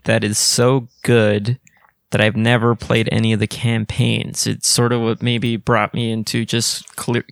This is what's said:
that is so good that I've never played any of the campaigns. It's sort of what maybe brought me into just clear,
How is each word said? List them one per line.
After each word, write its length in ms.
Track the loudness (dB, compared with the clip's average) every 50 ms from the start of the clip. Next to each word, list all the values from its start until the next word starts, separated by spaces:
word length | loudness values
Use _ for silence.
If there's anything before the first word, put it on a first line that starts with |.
| -2
that 200 | 0 0 2 2
is 120 | 0 0 0
so 520 | 0 0 2 2 4 4 2 2 -2 -6 _ _ 0
good 540 | 2 4 4 4 4 2 0 0 -2 -4 -4 _ _ _ _ _ _ _ _ _ -4
that 100 | -2 0
I've 160 | 2 2 2
never 400 | 2 2 2 2 4 2 2 0
played 320 | 0 -2 -2 0 0 0 0
any 220 | 0 0 0 0
of 80 | 0 0
the 80 | -2 -2
campaigns. 1000 | -4 -4 -2 -2 -2 -2 -4 -4 -2 0 0 0 0 -2 -4 -6 -6 -4 -4
It's 220 | -4 -4 -4 -2 -2
sort 240 | 0 2 2 2
of 80 | 2 0
what 200 | 0 0 -2 -2
maybe 340 | 0 -2 0 0 0 -2 -2
brought 380 | -2 0 2 2 2 2 0 -2
me 180 | -4 -4 -2
into 320 | -4 -4 -4 -4 -4 -4 -4
just 500 | -2 -2 -2 -2 -2 -4 -6 -10 -14 -14 -10
clear, 260 | -4 -2 -2 -2 -2 -6